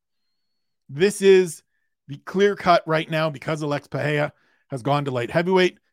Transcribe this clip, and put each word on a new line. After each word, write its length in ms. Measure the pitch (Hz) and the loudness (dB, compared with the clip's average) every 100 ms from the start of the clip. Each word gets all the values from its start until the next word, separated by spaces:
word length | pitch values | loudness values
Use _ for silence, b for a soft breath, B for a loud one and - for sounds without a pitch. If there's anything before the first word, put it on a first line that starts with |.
| _ _ _ _ _ _ _ _ - | _ _ _ _ _ _ _ _ -16
This 320 | 139 196 202 | -2 0 2
is 420 | 196 190 180 - _ _ _ _ - | 6 6 4 -4 _ _ _ _ -18
the 100 | 143 | -18
clear 380 | - 185 202 196 | -8 0 0 2
cut 260 | 190 170 - | 2 2 2
right 240 | 160 160 | -4 -2
now 180 | 160 160 | -4 -4
because 340 | 139 - 156 | -6 -8 -6
Alex 240 | 151 143 - | -4 -6 -6
Pereira 460 | 139 139 147 147 - _ _ _ | -6 -2 -2 -4 -8 _ _ _
has 140 | 135 | -8
gone 220 | 113 147 | -2 -2
to 60 | 139 | -2
light 200 | 123 117 | -4 -4
heavyweight, 480 | 165 175 190 180 - _ | -2 0 2 2 -2 _